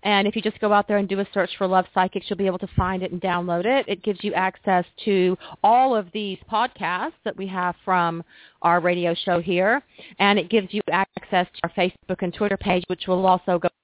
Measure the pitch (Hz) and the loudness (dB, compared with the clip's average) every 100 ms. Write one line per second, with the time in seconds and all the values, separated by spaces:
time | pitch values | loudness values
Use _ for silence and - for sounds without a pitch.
0 | 202 202 202 220 208 - 208 208 202 208 | 0 0 0 -2 -6 -4 0 2 2 0
1 | 202 190 196 - 175 - 190 185 180 - | 0 -4 -4 -2 -4 -2 0 0 0 0
2 | 185 202 - 190 196 180 185 - 185 190 | -2 -2 -8 -4 -2 -2 -4 -2 -2 -2
3 | 180 180 185 175 180 170 190 269 - 190 | -6 -6 -2 -2 -2 -2 0 0 0 -4
4 | 214 190 208 180 185 - - 185 180 - | -4 -4 -2 -2 -2 -4 0 0 0 -6
5 | - 196 185 185 - - - 240 262 233 | 0 2 2 0 -6 0 4 6 4 2
6 | 180 220 208 185 - 220 - - 170 180 | -2 -8 -8 -10 -4 -2 -2 -4 -6 -4
7 | 254 - - - 190 185 180 175 - 185 | -6 -8 -10 -8 -8 -4 -4 -4 -2 0
8 | 170 165 170 - - _ 170 175 175 175 | 2 -2 -10 -20 -20 _ 2 4 4 0
9 | 175 170 - 175 170 175 190 254 - _ | 0 -2 0 0 0 0 2 0 -2 _
10 | - - 202 208 175 220 190 208 - 175 | -20 0 2 2 2 0 0 -6 -2 -2
11 | 196 - - 185 180 - 170 - 180 - | -2 -6 -2 0 0 -4 -8 -2 -2 -2
12 | _ 185 180 - 208 196 - 180 175 180 | _ -4 -4 -2 -2 -2 0 0 0 -8
13 | - 185 190 180 - 175 175 _ | -2 0 4 2 2 0 0 _